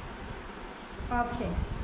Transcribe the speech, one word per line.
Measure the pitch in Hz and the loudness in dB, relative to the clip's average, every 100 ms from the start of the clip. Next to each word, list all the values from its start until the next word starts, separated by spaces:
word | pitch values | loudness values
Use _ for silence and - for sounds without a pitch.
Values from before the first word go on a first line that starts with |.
| - - - - - - - - - - - 240 | -6 -6 -6 -6 -6 -8 -8 -8 -8 -4 2 4
ഓപ്ഷൻസ്, | 240 - 190 175 - - | 4 4 2 2 2 0